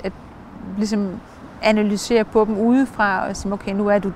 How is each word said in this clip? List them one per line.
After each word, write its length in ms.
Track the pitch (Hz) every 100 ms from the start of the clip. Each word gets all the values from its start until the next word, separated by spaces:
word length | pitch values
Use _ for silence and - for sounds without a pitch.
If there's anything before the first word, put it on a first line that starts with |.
at 80 | 190 - - - - - 185 196
ligesom 320 | 208 214 196 175 - - - -
analysere 640 | 214 214 214 202 - 233
på 220 | 214 226 214
dem 120 | 208
udefra 680 | 226 254 269 - 208 190 -
og 80 | 196
sige, 180 | 196
"Okay, 200 | 196 -
nu 140 | 196 208
er 120 | 202
du 100 | 196